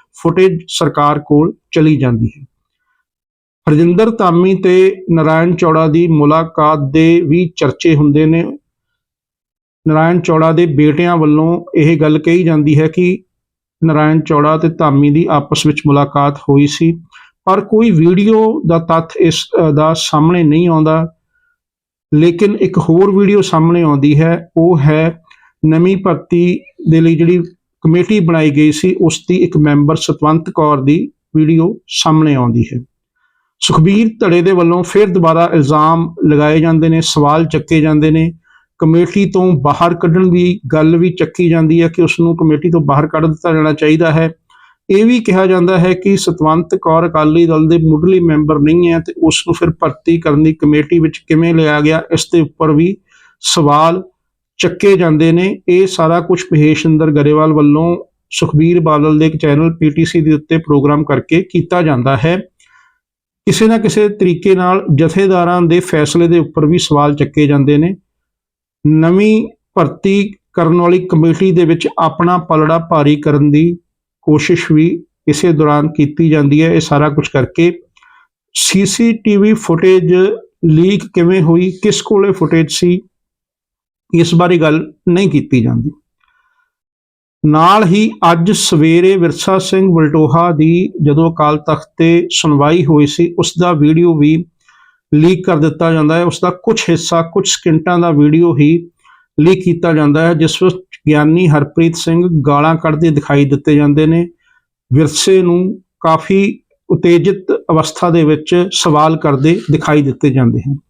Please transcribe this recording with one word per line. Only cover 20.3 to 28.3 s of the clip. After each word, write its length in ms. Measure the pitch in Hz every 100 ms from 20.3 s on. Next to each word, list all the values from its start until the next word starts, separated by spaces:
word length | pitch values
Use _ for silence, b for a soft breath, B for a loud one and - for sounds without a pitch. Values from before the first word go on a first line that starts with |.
| 180
ਨਹੀਂ 240 | 156 151 175
ਆਉਂਦਾ। 400 | 160 156 160 165 - _ _ _ _ _ _ _ _ _
ਲੇਕਿਨ 420 | 151 170 170 202 208
ਇੱਕ 220 | 190 -
ਹੋਰ 420 | 160 165 196 196
ਵੀਡੀਓ 220 | 202 202
ਸਾਹਮਣੇ 400 | - 165 165 175
ਆਉਂਦੀ 380 | 160 143 143 147
ਹੈ, 300 | 165 170 170 165
ਉਹ 220 | 170 165
ਹੈ 420 | 143 156 165 165 b b b _ 156
ਨਵੀਂ 320 | 160 180 190
ਭਰਤੀ 600 | 190 170 - 175 175 - - - -
ਦੇ 120 | 165
ਲਈ 140 | 160 160
ਜਿਹੜੀ 220 | 170 180 170 _ _ _
ਕਮੇਟੀ 380 | 160 170 185 214
ਬਣਾਈ 300 | 170